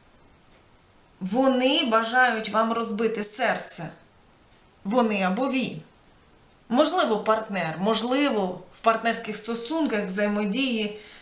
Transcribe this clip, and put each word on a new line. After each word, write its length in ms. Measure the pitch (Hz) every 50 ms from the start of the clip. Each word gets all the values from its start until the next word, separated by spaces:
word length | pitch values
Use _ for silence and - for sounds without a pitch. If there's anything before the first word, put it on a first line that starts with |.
| _ _ _ _ - _ - _ _ _ - - _ _ - _ _ _ _ _ _ _ _ _
Вони 680 | 196 185 214 262 262 262 247 247 262 269 302 320 302
бажають 640 | 233 220 226 220 220 247 254 254 240 220 220 220 208
вам 240 | 208 220 226 226 226
розбити 500 | 233 226 202 208 202 233 214 - 196 214
серце. 680 | - - 262 240 208 180 - - - - 175 160 156 - - - - _ - _ _ _ _ _ _ - _ _ _ _ _ -
Вони 380 | 196 233 254 233 214 208 190
або 300 | 190 185 190 233 262 269
він. 300 | 254 262 208 - 185 156 - - _ _ _ _ _ _ _ _ _ _ _ _ _ _ _ -
Можливо, 500 | 226 277 311 302 349 370 302 233 214 202
партнер, 560 | - 214 220 220 220 208 196 185 165 165 160 160
можливо, 840 | 190 220 220 220 233 247 262 285 294 269 226 208 190 180 180 - - - -
в 20 | -
партнерських 560 | - 226 226 220 226 233 226 226 - 220 202
стосунках, 720 | - - 233 233 233 466 - 320 330 302 226 226 208 196
взаємодії 920 | 185 185 208 208 208 208 208 214 196 208 262 269 254 226 220 208 208 208 - - - - -